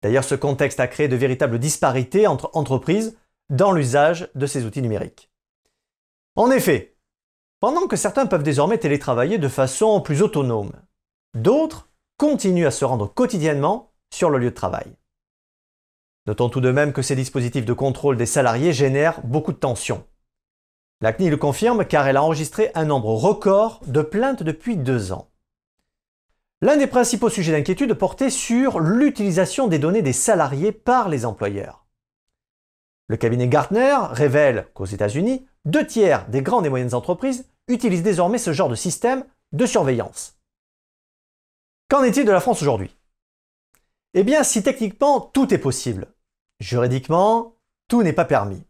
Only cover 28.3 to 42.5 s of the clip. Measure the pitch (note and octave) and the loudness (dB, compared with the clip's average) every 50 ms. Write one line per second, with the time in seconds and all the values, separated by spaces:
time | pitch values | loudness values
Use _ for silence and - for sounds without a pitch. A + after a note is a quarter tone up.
28.3 | C4 - - - A#3 A#3+ C4 C4+ G#3+ F#3 D#3+ D#3 G3 A#3+ C#4 D4 - - G#3 G3+ | -2 -4 -4 -2 0 2 2 2 0 0 0 2 2 4 4 2 2 0 -2 0
29.3 | E3+ E3+ F#3+ - - - C4+ A#3 E3 D#3 C3+ D#3 F#3 A3+ G3 C3+ B2 - - - | 2 2 0 0 0 -2 0 0 0 2 2 2 2 2 2 0 0 0 2 2
30.3 | A3 F3+ D#3 C#3 C#3 C3+ D#3+ G#3 G#3+ - _ - B3 B3+ A3+ G3 D#3 C3 A2 A#2+ | 2 2 2 0 0 -2 -2 -2 -4 -4 _ 0 2 2 2 0 -2 -2 -4 -4
31.3 | G#2 - G#2+ G2+ G2+ G2 G2 - - - _ _ _ _ _ _ _ _ _ _ | -6 -4 -4 -4 -4 -6 -10 -10 -14 -20 _ _ _ _ _ _ _ _ _ _
32.3 | _ _ _ _ _ _ _ _ _ _ _ _ _ _ _ _ G#2+ A2 - A#2 | _ _ _ _ _ _ _ _ _ _ _ _ _ _ _ _ -6 -2 0 0
33.3 | A2+ B2 B2 B2 C3+ D3+ C3+ - F#3+ G#3+ B3+ C4+ C#4+ C4+ G#3+ D#3 A#2+ A#2 D3 C#3+ | 0 0 0 2 2 2 0 2 0 2 2 2 2 2 0 -4 -2 0 0 2
34.3 | B2 D3 D3+ C#3 B2 G#2 - - _ - G2+ F#2 G2+ G2 G#2 G#2 G#2 C3+ F3 A3+ | 4 4 4 4 2 0 -6 -10 _ -12 -10 -10 -4 -2 -2 -2 -2 -2 -2 -2
35.3 | C4 C4 - _ _ _ _ D3 E3 D4+ D#4 D4+ - A#3 G#3+ F#3 D3 A2+ F#2+ - | -2 -4 -6 _ _ _ _ -2 0 0 0 0 0 2 4 4 4 2 0 -2
36.3 | A2 C3+ C3+ C3 A3 A#3+ F#3+ D3+ C3 B2+ B2+ B2 A2+ B2 A#2+ - F3+ E3+ - C4+ | -4 -2 -2 0 0 0 0 0 -2 -2 -2 -2 -4 -4 -2 -4 -6 -4 -2 -4
37.3 | C4 B3 C4 _ _ _ _ - A#3+ A#3+ B3 A#3 F#3 F3+ E3 G#3+ G3+ E3 F3+ F3 | -4 -4 -8 _ _ _ _ -4 -4 0 0 0 0 0 0 0 2 2 2 0
38.3 | A3 B3 A#3 G3+ D#3 C3+ F#3+ C#3 A#2+ G#2+ - F3+ D#3+ - - A#3+ B3+ C4 C4+ - | 0 -2 -2 -2 -2 0 0 -2 -2 -4 -4 -6 -6 -2 -2 -2 -2 -2 -6 -12
39.3 | _ _ _ _ - C#3+ A#3+ A#3+ - A#3 E3+ C3+ C3 A2+ G#2 - - - - - | _ _ _ _ -4 -2 -2 0 2 0 0 2 0 -2 -2 -8 -10 -16 -16 -16
40.3 | _ _ _ _ _ _ _ _ _ _ _ _ _ _ _ _ _ _ _ _ | _ _ _ _ _ _ _ _ _ _ _ _ _ _ _ _ _ _ _ _
41.3 | _ _ _ _ _ _ _ _ _ _ _ _ - C#4+ C4+ B3 G3 C4+ C#4+ G#3+ | _ _ _ _ _ _ _ _ _ _ _ _ 2 2 2 2 2 2 2 4
42.3 | G3+ F3+ - - | 4 4 4 0